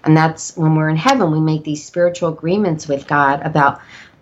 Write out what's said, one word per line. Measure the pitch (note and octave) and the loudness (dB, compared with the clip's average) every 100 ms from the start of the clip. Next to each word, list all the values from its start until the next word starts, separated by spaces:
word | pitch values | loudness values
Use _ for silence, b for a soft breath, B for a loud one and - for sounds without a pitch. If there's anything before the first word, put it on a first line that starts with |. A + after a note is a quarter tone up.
And | D#3 D#3 | 2 4
that's | D#3+ D#3+ - - | 4 0 -12 -4
when | D#3 D#3 | 0 2
we're | D#3 | 0
in | D#3+ | 0
heaven, | B3 C4+ F3 | 0 2 2
we | D#3 | 0
make | D#3 D#3 | 0 -2
these | D3+ D3 | -4 -10
spiritual | - F3 F3 F3 E3+ | -8 -2 0 0 -4
agreements | D#3+ D#3+ G3+ G3+ D#3 - | -4 -4 -2 0 -2 -4
with | C#3 - | -6 0
God | D3 C#3 C#3+ | 2 2 0
about | D#3 D#3 C#3 - B B B B | -2 2 2 0 B B B B